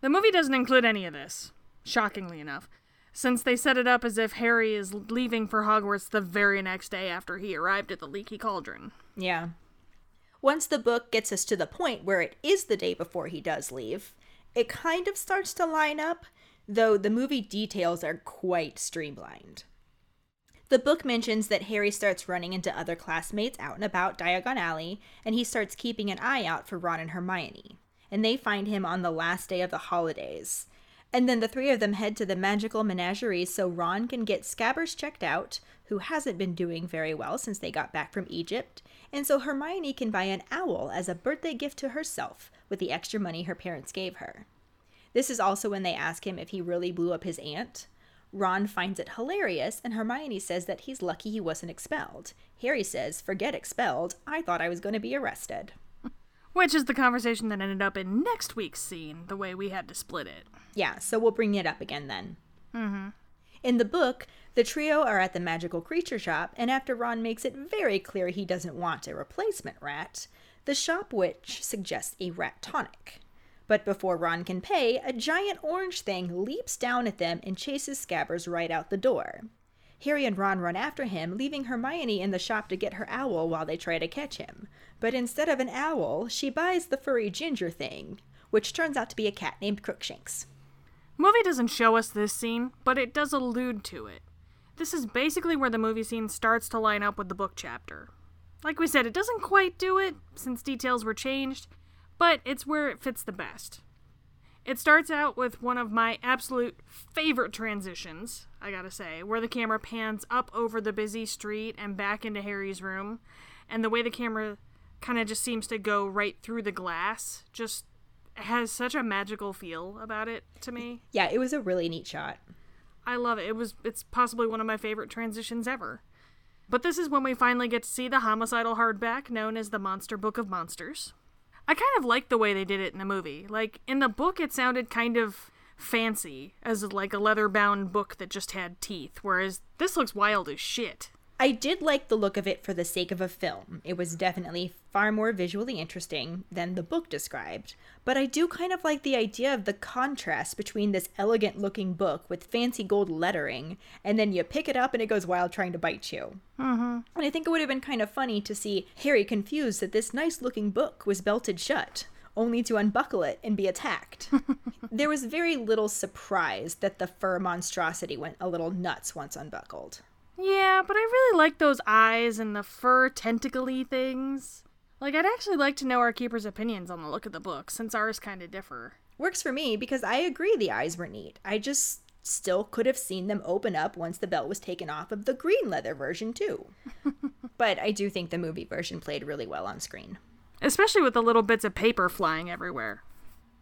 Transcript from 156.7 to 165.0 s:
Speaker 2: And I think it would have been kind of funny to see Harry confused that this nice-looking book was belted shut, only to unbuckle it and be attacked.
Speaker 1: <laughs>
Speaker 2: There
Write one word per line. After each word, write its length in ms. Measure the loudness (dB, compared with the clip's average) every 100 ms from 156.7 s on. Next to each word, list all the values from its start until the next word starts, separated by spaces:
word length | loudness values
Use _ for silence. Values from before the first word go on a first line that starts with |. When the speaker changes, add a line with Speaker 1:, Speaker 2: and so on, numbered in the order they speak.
| 2 0 -2 -6 -2
Speaker 2:
And 100 | 0
I 40 |
think 160 | 0 2
it 60 |
would 100 | 2
have 80 | 2
been 120 | 0
kind 200 | -2 -2
of 80 | 0
funny 320 | 0 0 0
to 140 | -2 -6
see 320 | -2 -2 -2 -2
Harry 200 | 4 6
confused 560 | 6 0 0 0 0 0
that 100 | 0
this 240 | 0 0 0
nice-looking 560 | -2 -2 -4 -2 0
book 320 | 2 0 0 -2
was 160 | 0
belted 380 | 2 2 0 -4
shut, 480 | 0 0 -2 -8 -12 -16 -6 0
only 280 | 2 2
to 140 | 2 4
unbuckle 440 | 4 4 2 0
it 160 | 0 -2
and 120 | -2 2
be 120 | 2
attacked. 640 | 0 -2 -4 -6 -14 0
Speaker 1:
<laughs> 60 | 2 2 -2 -6 -12 -6
Speaker 2:
There 200 | 0